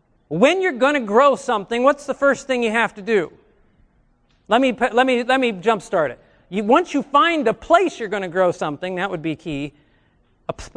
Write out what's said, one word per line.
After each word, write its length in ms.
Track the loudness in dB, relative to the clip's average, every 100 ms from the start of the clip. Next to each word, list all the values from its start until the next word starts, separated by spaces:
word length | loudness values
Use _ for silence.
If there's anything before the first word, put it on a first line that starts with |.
| _ _ _
when 340 | 2 2 4
you're 100 | 0
gonna 260 | 0 0 0
grow 360 | 0 4 4 2
something, 460 | -2 -4 -2 0
what's 240 | 2 0 -4
the 80 |
first 320 | -2 0 0 -2
thing 160 | -2
you 80 | 0
have 240 | 0 -2
to 80 | -4
do? 320 | -2 0 0 -8 _ _ _ _ _ _ _ _ _ _ -2
Let 140 | 2
me, 100 | 2
let 360 | 0 0 2 2
me, 160 | 0
let 160 | 0 0
me 120 | 0
jumpstart 600 | -2 -2 -2 -2 -2 -2
it. 80 | -4 _ _ _
You, 120 | -6
once 320 | 2 2 2 -4
you 80 |
find 420 | 0 2 2 2 -2
the 80 |
place 460 | -4 2 2 2 -4
you're 100 | -6
gonna 180 | -6 -4
grow 240 | 0 0
something, 440 | 0 -6 -6 -8 -6
that 160 | -6
would 100 | -4
be 140 | -6 -8
key, 360 | -8 -8 -8 -12 _ _ _ _ _ _ -12
a, 60 | -12 -6